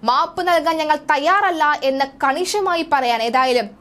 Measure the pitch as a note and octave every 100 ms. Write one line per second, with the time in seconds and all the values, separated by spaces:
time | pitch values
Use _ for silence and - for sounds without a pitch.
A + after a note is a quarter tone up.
0 | G#3+ C4 D#4+ E4 F4+ E4+ D#4 D#4+ D4+ D4+
1 | - D4+ D4 G4 G4+ E4 D4+ D4 C4+ C4+
2 | C4+ - C#4 C#4 F4+ G#4 F#4+ E4+ D#4+ C#4+
3 | B3+ A#3 A3+ B3+ C4 B3 G#3 -